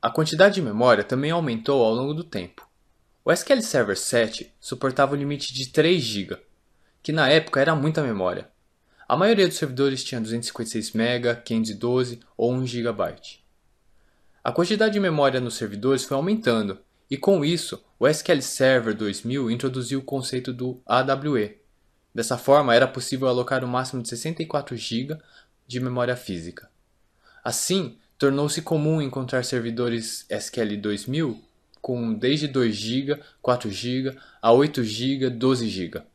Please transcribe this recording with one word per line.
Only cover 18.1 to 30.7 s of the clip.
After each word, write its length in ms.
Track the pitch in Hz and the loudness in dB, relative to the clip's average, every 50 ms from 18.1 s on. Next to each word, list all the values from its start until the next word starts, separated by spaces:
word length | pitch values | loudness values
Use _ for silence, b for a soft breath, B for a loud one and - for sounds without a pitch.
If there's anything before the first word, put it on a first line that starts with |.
| 151 151 - | 2 2 2
Q 80 | - | 2
L 120 | 175 143 127 | 2 2 2
Server 520 | - - - 135 131 131 127 113 113 107 | -4 -2 2 4 4 4 4 2 0 -2
dois 280 | 104 110 104 101 - - | -2 -2 -4 -4 -4 -4
mil 260 | 117 123 143 135 113 | -4 -4 -2 -2 -2
introduziu 520 | 113 123 135 135 127 127 127 120 139 135 | -2 -2 -2 -4 -4 -4 -6 -4 -4 -6
o 40 | 135 | -4
conceito 480 | - 139 135 127 - - 127 127 - 127 | -4 -6 -6 -6 -4 -6 -6 -6 -6 -8
do 300 | 123 127 127 127 - _ | -6 -6 -6 -6 -8 _
A 160 | - 113 127 | 0 2 2
W 340 | 131 135 135 135 139 151 143 | 2 2 0 -2 0 -2 0
E. 240 | 120 104 101 - _ _ _ _ _ _ _ _ _ _ _ _ | 0 0 -2 -6 _ _ _ _ _ _ _ _ _ _ _ _
Dessa 240 | 117 113 - 127 123 | -6 -2 -2 -4 -4
forma, 380 | - - 139 147 147 127 117 | 4 6 6 6 6 6 6
era 120 | 120 131 127 | 6 6 4
possível 400 | - 127 123 - - 127 135 131 | 0 -6 -6 -6 -4 -2 0 0
alocar 360 | 123 123 123 - 135 131 123 | 0 0 0 0 -2 -2 -2
o 40 | 123 | -2
máximo 360 | 123 127 131 127 - 131 117 | -2 -4 -4 -4 -6 -8 -8
de 60 | - | -8
sessenta 340 | - 117 - 156 151 - 165 | -10 -6 -6 -6 -6 -6 -8
e 20 | |
quatro 320 | 160 - 147 135 - 131 117 | -4 -4 -6 -4 -4 -10 -10
giga 420 | 113 - 117 113 131 139 156 156 b b b b b b b _ _ | -8 -4 -4 -4 -4 -4 -8 -12 b b b b b b b _ _
de 140 | _ 123 123 | _ -8 -6
memória 360 | 127 127 123 123 123 120 123 | -4 -4 -2 -2 0 0 -2
física. 540 | 123 - - 95 85 82 87 87 - - _ _ _ _ _ _ _ _ _ b b b b b b b | -4 -6 -8 -8 -8 -8 -12 -14 -16 -20 _ _ _ _ _ _ _ _ _ b b b b b b b
Assim, 540 | 123 120 - - - 180 196 175 117 - _ _ _ _ _ | -6 -4 -4 -2 0 0 0 0 -2 -8 _ _ _ _ _
tornou-se 440 | - 139 135 139 147 147 147 - | 2 2 2 2 0 0 -2 -4
comum 400 | 160 - 170 156 147 151 160 160 | -4 -2 0 0 2 2 0 0
encontrar 420 | 147 135 127 135 131 123 - 127 120 | -2 -4 -6 -6 -8 -2 -2 -4 -2
servidores 840 | - - 123 113 117 117 113 123 120 117 117 113 113 - - - _ | -2 -4 -4 -4 -4 -4 -2 -2 -2 -2 -4 -4 -6 -10 -12 -10 _
S 200 | - 107 - - | -8 -6 -6 -8
Q 120 | - - | -4 -4
L 160 | 113 107 | -2 -2